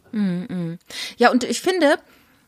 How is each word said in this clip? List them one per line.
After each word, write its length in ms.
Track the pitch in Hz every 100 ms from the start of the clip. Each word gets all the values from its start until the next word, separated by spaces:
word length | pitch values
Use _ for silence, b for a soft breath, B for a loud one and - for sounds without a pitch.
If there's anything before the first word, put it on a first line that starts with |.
| -
Mm, 300 | 220 196 180 180
mm. 260 | 180 165 170 - B B B
Ja, 140 | 240
und 120 | 247
ich 180 | 254 233
finde, 320 | 339 370 285 320 _ b b b